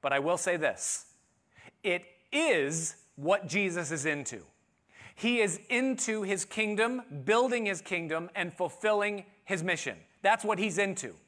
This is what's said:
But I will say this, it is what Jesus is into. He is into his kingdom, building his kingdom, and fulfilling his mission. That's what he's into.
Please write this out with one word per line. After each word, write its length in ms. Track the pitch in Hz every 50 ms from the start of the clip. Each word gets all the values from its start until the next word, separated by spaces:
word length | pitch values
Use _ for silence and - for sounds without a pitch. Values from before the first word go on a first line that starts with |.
But 140 | - 143 135
I 60 | 139
will 180 | 139 160 175 180
say 180 | - 190 175
this, 560 | 170 151 135 98 - - - - - - - _ _ _ _ _ _ _ _ _ - - - _ _ _
it 240 | 196 175 180 180 - - _ _ _ -
is 640 | 285 320 311 226 165 139 139 160 165 160 147 - - _ _ _
what 300 | - 139 160 196 202 202
Jesus 440 | 139 143 202 202 190 170 175 170 139
is 160 | 160 156 135
into. 400 | 156 151 147 147 - - 101 85 - _ _ _ _ _ _ _ _ _ - - - -
He 280 | - - 233 240 240 214
is 180 | 202 165 202 - -
into 540 | 254 240 254 269 262 - - - 220 214 202
his 240 | 190 202 190 -
kingdom, 560 | - - 214 220 214 208 202 220 240 254 254 240 - 147 147 131
building 420 | 131 214 233 247 262 240 240 226
his 160 | 202 196 170 -
kingdom, 480 | - 190 175 165 156 160 160 170 180 -
and 160 | 202 175 175
fulfilling 760 | 165 - 185 160 - - - 214 214 208 202 208 208 202 185 - - _ _
his 180 | - 190 180 160
mission. 360 | 185 175 156 - 143 104 82 - _ _ _ -
That's 220 | 196 220 226 -
what 140 | 208 208 175
he's 200 | 202 214 165 175
into. 380 | 202 196 185 190 - 117 90 - _